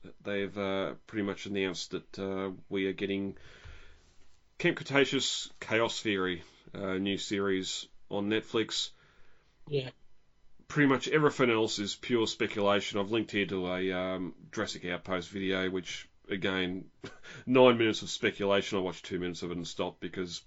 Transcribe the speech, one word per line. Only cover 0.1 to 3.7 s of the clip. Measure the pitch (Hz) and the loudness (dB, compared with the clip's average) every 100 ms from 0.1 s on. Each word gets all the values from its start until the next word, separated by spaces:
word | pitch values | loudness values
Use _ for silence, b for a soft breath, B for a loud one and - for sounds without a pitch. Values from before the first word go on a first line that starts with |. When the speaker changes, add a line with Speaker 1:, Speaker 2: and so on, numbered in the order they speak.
| - | -12
Speaker 1:
they've, | 101 101 98 101 | -6 -4 -4 -4
uh, | 98 95 87 - - | -2 -2 -2 -6 -8
pretty | 110 | -4
much | 101 95 98 | -2 -4 -4
announced | 101 95 85 - | 0 0 -2 -6
that, | 90 - - | -8 -8 -8
uh, | 95 95 95 92 - | -4 -4 -4 -6 -4
we | 101 95 | -2 0
are | |
getting | 90 98 98 98 - b b b | 0 -2 -2 -4 -8 b b b